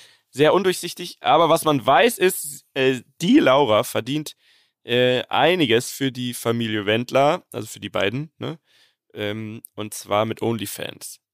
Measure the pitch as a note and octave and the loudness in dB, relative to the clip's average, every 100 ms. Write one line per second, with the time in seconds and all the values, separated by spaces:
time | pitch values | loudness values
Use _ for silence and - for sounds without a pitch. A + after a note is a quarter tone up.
0 | - _ _ B2 D3+ F3+ F#3+ F3+ F3 - | -20 _ _ 2 4 4 2 -2 -6 -12
1 | F3+ - F#2 D3+ E3 D#3+ D#3 C#3+ A2 D3+ | -14 -6 2 4 4 2 2 0 2 4
2 | A#3 A#3+ F#3 - D3+ D3 _ C#3 C3 B2+ | 4 2 0 -2 -10 -14 _ 0 0 0
3 | - - F3 C#4+ C3 C3+ C3+ G#2+ B2+ A#2 | -6 -4 4 4 6 4 4 2 2 -4
4 | A2+ D3 D3+ - _ _ _ _ - B2 | -4 -6 -8 -16 _ _ _ _ -4 0
5 | B2 B2+ - A2 D3 F3+ C3 A#2 - - | 2 0 0 2 2 2 4 2 0 -4
6 | C3+ B2+ B2 A#2+ A#2 A#2 A2+ G#2+ G2+ A2+ | -4 -4 -8 -6 -2 -2 -2 -2 0 0
7 | B2 B2+ C#3+ F3 - A#2 G#2+ - G2+ G2 | 0 2 2 0 -6 -12 -12 -12 -8 -2
8 | F#2+ B2 D#3 - B2 D#3+ _ _ _ _ | -2 -2 -10 -12 -12 -12 _ _ _ _
9 | _ - G#2 G#2+ G#2+ A2 - - G#2+ - | _ -10 -8 -8 -10 -14 -16 -14 -12 -12
10 | G2 G#2 A2 A2 A2+ A2+ G2+ - - - | -4 -2 -2 -2 -4 -4 -6 -10 -12 -12
11 | - - _ | -18 -20 _